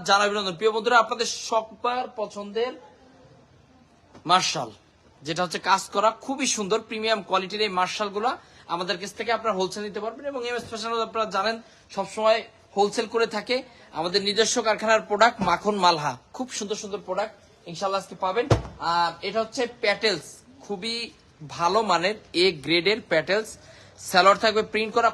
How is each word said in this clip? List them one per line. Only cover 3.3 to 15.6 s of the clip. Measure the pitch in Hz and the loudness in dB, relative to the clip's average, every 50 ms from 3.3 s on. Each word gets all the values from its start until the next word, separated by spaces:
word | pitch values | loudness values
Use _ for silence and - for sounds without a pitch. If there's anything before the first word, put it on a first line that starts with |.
| - - - _ _ _ _ _ _ _ _ _ _ _ _ _ _ 120 - 151 | -20 -20 -20 _ _ _ _ _ _ _ _ _ _ _ _ _ _ -14 0 4
মার্শাল, | 175 185 180 - - 160 131 110 101 - _ _ _ _ _ _ _ _ 143 143 | 4 4 4 2 -2 -4 -6 -6 -10 -16 _ _ _ _ _ _ _ _ -8 -8
যেটা | 165 170 180 | -4 -2 -2
হচ্ছে | 170 165 180 - 180 | -2 -4 -4 2 2
কাজ | 190 190 - - - | 2 2 2 -2 -2
করা, | 202 202 220 220 - - | 2 2 2 2 0 -6
খুবই | - 269 269 277 - - - | -8 -4 -2 -2 -2 -2 -2
সুন্দর | 208 185 202 220 220 - | -2 0 -2 -2 -2 -4
প্রিমিয়াম | 233 220 214 226 226 208 180 - | -8 -4 0 0 0 -2 -2 0
কোয়ালিটির | 185 190 190 185 202 208 214 214 | 0 0 0 -2 -2 -2 -2 -2
এই | 185 185 | 0 0
মার্শালগুলো | 185 180 - - 214 202 190 208 214 247 339 370 - - - - - - 165 | 0 0 -2 -4 -6 -4 -4 -2 -2 -2 -2 -4 -8 -18 -20 -20 -8 -6 -4
আমাদের | 175 185 175 202 165 | -4 -2 -4 -4 -6
কাছ | 190 196 - - | -6 -12 -10 -8
থেকে | 220 214 233 220 | -4 -2 -2 0
আপনারা | 220 226 202 185 | 0 -2 0 0
হোলসেল | 190 185 - 208 208 214 | -2 -2 -4 -6 -8 -8
নিতে | 180 214 202 | -8 -6 -8
পারবেন। | 226 - 277 285 285 | -8 -8 -8 -10 -8
এবং | 285 262 240 240 | -8 -6 -6 -4
এমএস | 240 233 - - | -6 -6 -6 -8
ফ্যাশন | 226 214 208 233 | -10 -8 -6 -4
হাউস | 233 233 226 220 | -2 -2 -4 -4
আপনারা | 226 226 220 202 180 | -2 -4 -4 -2 -2
জানেন | 196 190 220 233 233 - - - - _ _ - | -2 0 0 -2 -4 -8 -16 -20 -20 _ _ -8
সবসময় | - 196 - - 220 220 220 226 226 214 - - _ _ _ - | -8 -8 -6 -6 0 4 4 4 4 2 -6 -16 _ _ _ 0
হোলসেল | 196 202 208 202 247 226 208 - | 2 2 2 2 -2 -4 -2 0
করে | 226 233 220 - | 0 0 0 0
থাকে। | 208 202 - 285 254 - - - - - - - 143 | -6 -4 -2 -2 -2 -2 -6 -16 -20 -20 -12 -6 -4
আমাদের | 160 180 180 202 196 202 | -4 0 0 0 0 0
নিজস্ব | 202 202 226 214 - 247 220 220 | 2 2 2 2 2 0 2 0
কারখানার | 214 190 214 220 220 220 - - | 0 0 2 4 4 2 4 0
প্রোডাক্ট | 208 202 220 240 240 233 190 175 | 4 6 6 4 4 2 0 0
মাখন | 175 175 | 0 2